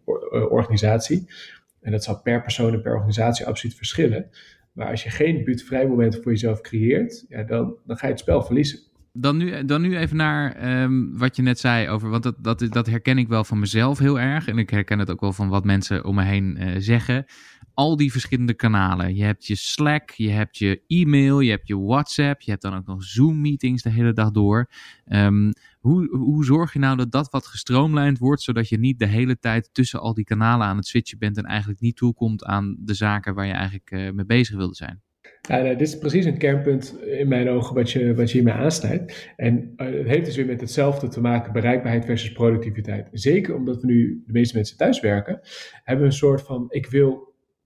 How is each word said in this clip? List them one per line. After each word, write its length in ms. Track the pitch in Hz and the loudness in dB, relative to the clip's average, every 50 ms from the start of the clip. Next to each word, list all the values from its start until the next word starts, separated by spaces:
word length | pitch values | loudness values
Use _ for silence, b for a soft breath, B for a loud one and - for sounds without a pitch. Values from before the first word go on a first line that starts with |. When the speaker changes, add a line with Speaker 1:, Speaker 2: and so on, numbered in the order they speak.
| _ | _
Speaker 1:
or-, 280 | - - - - - - | -6 -6 -4 -6 -4 -2
eh, 180 | 120 110 - | -2 0 2
organisatie. 720 | 117 117 110 - 113 104 110 107 113 113 - - - 185 180 B B B B B B B B B _ _ | 2 2 2 2 2 2 2 2 2 2 0 0 -2 -2 -2 B B B B B B B B B _ _
En 100 | _ 110 | _ -4
dat 120 | 107 107 - | -4 -4 -4
zal 180 | - 101 - | -6 -8 -4
per 200 | - 123 117 117 | -2 0 0 0
persoon 320 | 117 - - - 117 113 113 | -2 -4 -4 -2 0 0 0
en 80 | 110 | 0
per 120 | 107 117 113 | -2 -2 -2
organisatie 520 | 110 104 107 101 113 113 120 117 - - | 0 0 0 0 2 2 0 0 -2 -4
absoluut 300 | - - - - 117 - | -6 -6 -6 -8 -10 -10
verschillen. 540 | - - - - - 160 127 107 - - b b b b b b b b b _ | -10 -10 -6 -2 0 2 2 0 -2 -6 b b b b b b b b b _
Maar 160 | - 113 - | -10 -8 -6
als 140 | - 113 - | -6 -6 -8
je 60 | 113 | -8
geen 340 | - - 180 165 165 139 113 | -2 0 2 2 2 0 -2
buurtvrij 440 | 123 123 117 - - 131 131 135 135 | -2 -4 -4 -4 -4 -2 0 0 2
moment 280 | 127 120 117 113 110 | 2 2 2 2 0
voor 160 | 113 - 123 | -2 -2 -2
jezelf 300 | 117 104 113 113 110 107 | -2 0 0 -2 -2 -4
creëert, 640 | - - - 110 110 117 139 180 240 233 - - - - | -6 -6 -4 0 2 2 2 2 0 -2 -6 -12 -18 -14
ja, 140 | - 117 107 | -12 -10 -6
dan, 320 | 110 117 117 - - - - _ | -4 -2 -2 -2 -4 -6 -10 _
dan 120 | - 117 - | -12 -8 -6
ga 80 | - | -4
je 60 | 135 | -4
het 100 | 127 - | -4 -4
spel 220 | - - 165 139 123 | 0 0 0 0 2
verliezen. 360 | - 120 135 147 143 - - - _ _ _ _ _ _ | 2 2 2 2 0 -2 -8 -16 _ _ _ _ _ _
Speaker 2:
Dan 220 | 123 123 143 147 160 | -4 -2 0 0 0
nu, 280 | 170 180 180 151 139 | 0 -2 -4 -4 -2
dan 160 | 135 147 156 | -2 0 0
nu 160 | 170 180 185 175 | 0 0 0 0
even 200 | 160 147 151 156 | -2 -2 0 0
naar, 380 | 160 151 147 147 143 139 - | 0 0 0 0 -2 -4 -4
ehm, 600 | - - 127 127 127 131 127 131 131 117 69 65 104 | -6 -4 -2 0 0 2 2 2 0 0 -2 -2 0
wat 180 | 123 127 - | 0 0 2
je 60 | - | 2
net 180 | 127 127 123 - | 2 2 2 2
zei 300 | - 127 120 117 107 71 | 2 2 2 2 0 0
over, 200 | 107 107 110 110 | -2 -2 -2 -2
want 140 | 110 120 117 | -2 0 0
dat, 200 | 123 113 - - | -2 -4 -2 -2
dat, 240 | 110 117 - 123 113 | -2 -2 0 -2 -2
dat 180 | 110 120 117 113 | 0 0 0 0
herken 300 | 113 117 - - 131 131 | 0 0 0 2 2 2
ik 100 | 123 110 | 2 2
wel 160 | 117 110 107 | 0 0 0
van 160 | - 113 107 | 0 0 0
mezelf 400 | 101 98 101 110 117 131 143 135 | 0 0 2 2 2 2 2 2
heel 200 | 135 139 143 127 | 2 2 2 2
erg. 280 | 123 131 143 160 165 139 | 0 0 -2 -2 -2 -2
En 100 | 104 117 | -2 -2
ik 120 | 110 - | 0 0
herken 300 | 104 104 101 - 104 104 | 0 0 0 0 0 0
het 120 | 101 90 | 0 -2
ook 100 | 87 87 | -2 -2
wel 120 | - 101 95 | -2 -2 -2
van 160 | 98 104 98 | 0 -2 0
wat 140 | 95 98 95 | 0 2 2
mensen 420 | 101 98 98 98 - 101 87 - | 2 2 2 2 0 -4 -4 -2
om 100 | 92 98 | 0 0
me 80 | 101 95 | 2 2
heen, 340 | 98 101 98 98 95 78 - | 2 2 0 0 -2 -2 -4
eh, 140 | 92 92 90 95 | -4 -4 -2 -2
zeggen. 480 | 98 107 117 117 113 - 123 131 139 B B B B B B B B _ _ | 0 2 2 2 2 0 -2 -2 -4 B B B B B B B B _ _
Al 240 | - 139 156 165 147 | 0 2 2 2 2
die 140 | 147 139 | 2 0
verschillende 420 | - 131 - - - 123 123 120 113 | 0 -2 -4 -2 -2 0 0 0 0
kanalen. 640 | - - 113 107 101 95 92 92 90 90 92 92 | 0 2 2 2 4 2 2 2 0 0 -2 0
Je 80 | 101 104 | 0 0
hebt 220 | 104 107 - - | 0 0 -2 -4
je 100 | - 107 | -6 -6
Slack, 540 | 98 - - - - 151 151 151 151 - - | -4 -4 -6 -2 0 0 0 0 0 -4 -8
je 200 | - - 110 107 | -6 -4 -2 0
hebt 280 | 104 107 107 - - - | 0 0 -2 -4 -4 -2
je 240 | 107 98 98 - - _ | -2 0 0 -2 -2 _
e-mail, 520 | 160 175 175 147 147 139 139 135 139 139 | 2 2 4 4 6 6 6 6 4 4
je 100 | 135 117 | 4 2
hebt 180 | 104 98 - - | 2 0 -2 -4
je 120 | 104 98 | -4 -4
WhatsApp, 640 | 98 98 120 139 147 - - - 147 143 143 - | -2 0 0 0 0 -2 -2 0 0 0 0 -4
je 100 | _ - | _ -6
hebt 120 | 104 95 - | -6 -4 -4
dan 120 | 98 95 | -6 -6
ook 100 | 92 92 | -8 -8
nog 180 | 98 95 92 92 | -8 -10 -10 -10
Zoom-meetings 800 | 92 98 113 139 160 160 151 147 147 143 139 - 127 127 127 | -4 2 4 4 4 4 2 0 0 0 0 0 -2 -2 -2
de 80 | - 120 | -2 -2
hele 240 | 110 117 120 117 110 | 0 2 2 2 2
dag 180 | 110 110 107 | 2 0 2
door. 380 | 104 107 104 101 104 113 123 B B B B B B B B | 2 2 4 4 4 2 0 B B B B B B B B
Ehm, 460 | - - 101 101 101 101 104 104 104 104 b b b b b | -2 0 2 4 4 4 4 4 2 0 b b b b b
hoe, 380 | - 120 160 185 175 - - 131 | 2 2 4 4 2 0 -2 -2
hoe 280 | 127 139 147 151 151 | 0 0 2 2 4
zorg 280 | 127 139 160 170 151 - | 4 4 4 2 0 0
je 60 | 143 | 0
nou 180 | 139 135 135 127 | 2 2 2 0
dat 140 | 127 117 | 0 0
dat 180 | - 135 143 135 | 0 -2 -2 -2
wat 160 | - 135 - | -4 -6 -6
gestroomlijnd 720 | - - - - - 123 127 147 156 156 147 143 143 139 120 | -6 -10 -12 -4 0 2 2 4 4 2 2 2 2 2 2
wordt, 240 | 120 131 147 139 | 2 2 2 0
zodat 280 | - - 120 117 113 104 | 0 -2 -2 0 0 0
je 80 | 113 107 | 0 2
niet 220 | 117 131 135 117 | 2 2 2 2
de 80 | 113 101 | 0 2
hele 320 | 104 113 127 127 127 - | 2 2 2 2 0 -2
tijd 300 | - 117 113 117 113 - _ | -2 0 0 0 -2 -2 _
tussen 260 | - 127 - - - | 0 0 0 -2 -4
al 140 | - 113 110 | -6 -4 -4
die 100 | 110 104 | -4 -2
kanalen 440 | - 110 107 110 113 120 120 107 101 | -2 0 2 2 2 4 2 2 0
aan 100 | 95 104 | 0 -2
het 100 | 95 - | -4 -2
switchen 300 | - 120 113 - - 107 | -2 -2 -2 -2 -6 -4
bent 200 | 110 104 104 107 | -4 -4 -2 -4
en 80 | - | -4
eigenlijk 340 | - 98 107 104 104 104 - | -4 -4 -4 -4 -4 -6 -2
niet 160 | 117 120 117 | -2 -2 -2
toekomt 500 | - - 120 117 - 120 113 110 101 - | 0 0 -2 0 0 -2 -4 -4 -4 -4
aan 320 | 98 98 101 98 101 98 - | -4 -2 -2 -2 -4 -6 -8
de 140 | 98 104 104 | -6 -6 -4
zaken 400 | 98 107 104 104 104 101 101 98 | -2 0 0 0 -2 -4 -6 -6
waar 140 | 101 98 98 | -4 -4 -4
je 60 | 95 | -4
eigenlijk, 380 | 90 92 95 98 95 - _ | -4 -4 -6 -6 -10 -12 _
eh, 200 | 95 92 95 98 | -8 -6 -6 -6
mee 140 | 95 101 98 | -4 -6 -2
bezig 300 | 101 113 123 123 110 107 | 2 2 2 2 2 0
wilde 200 | 95 95 90 90 | -4 -4 -4 -6
zijn? 260 | - 80 67 85 98 _ _ _ _ _ B B B | -8 -12 -14 -14 -16 _ _ _ _ _ B B B
Speaker 1:
Ja, 160 | B - - 127 | B -4 -2 0
nou, 200 | 127 131 127 120 | 0 0 0 0
dit 100 | 151 151 | -2 -2
is 100 | - - | -4 -6
precies 280 | - 147 147 185 185 | -4 -2 0 2 2
een 120 | 170 - - | 0 0 0
kernpunt 640 | 151 143 139 139 143 143 139 131 131 - - - | 0 0 0 2 0 0 0 0 -2 -8 -12 -12
in 260 | - - 139 131 143 139 | -10 -8 -4 -2 0 0
mijn 220 | 131 123 123 123 | 2 2 2 2
ogen 260 | 123 123 113 - 123 | 0 0 -2 -2 0
wat 160 | 127 117 120 | 0 0 0
je, 240 | - 135 123 120 117 | 0 0 0 2 2
wat 160 | 117 120 113 | 2 0 2
je 60 | - 127 | 2 4
hiermee 160 | 120 117 107 | 4 4 2
aansnijdt. 800 | 110 127 156 160 - - - - 185 - - - - - - - | 2 0 0 0 0 -2 -2 -2 -2 -4 -6 -12 -16 -18 -20 -10
En, 380 | - 120 120 117 120 - - - | -4 0 0 0 0 -2 -6 -10
eh, 180 | - 131 131 127 | -10 -8 -6 -4
het 140 | 147 135 117 | -4 0 0
heeft 180 | 135 165 175 | 2 0 0
dus 100 | - 135 | -2 -2
weer 100 | 135 131 | -4 -2
met 160 | 127 123 113 | -2 -4 -6
hetzelfde 460 | 120 110 - 151 139 143 139 143 - 120 | -8 -4 -2 0 2 2 0 0 -4 -6
te 140 | - - | -4 -2
maken, 320 | 117 120 120 117 117 - 107 | 0 0 2 0 -2 -2 -4
bereikbaarheid 520 | 117 107 120 123 127 127 120 117 117 113 | 0 0 2 0 0 0 0 0 0 0
versus 260 | - 120 110 - 107 | -2 -2 -4 -4 -6
productiviteit. 800 | - - 117 117 113 104 92 113 101 107 101 - 101 104 104 - | -2 2 2 4 4 2 0 -4 -6 -6 -6 -6 -6 -8 -8 -10
Zeker 440 | - 110 101 139 165 196 202 - 139 | -12 -2 2 2 2 2 2 0 -4
omdat 260 | 135 127 123 123 117 | -4 -4 -4 -4 -2
we 60 | 127 123 | 0 2
nu 360 | 120 120 117 - - - - | 4 4 4 2 0 -6 -8
de 60 | - | -2
meeste 240 | 110 120 120 117 - | 0 0 0 2 0
mensen 220 | 113 107 - - - | -2 -4 -4 -2 0
thuiswerken, 640 | 160 226 254 - - 104 101 104 101 - 196 - B B B B B B B B B | 0 0 0 2 0 0 0 0 -2 -4 -8 -10 B B B B B B B B B
hebben 220 | - 131 135 147 | -4 0 2 2
we 60 | 139 | 2
een 60 | 139 - | 2 4
soort 240 | - 143 139 135 | 4 2 2 2
van: 240 | - - 135 123 123 120 | 0 -6 -8 -8 -6 -6
"Ik 160 | - 120 110 | -6 -6 -6
wil 460 | - 120 139 139 135 131 - - - _ _ _ _ _ _ _ | 0 2 4 4 4 2 -2 -8 -18 _ _ _ _ _ _ _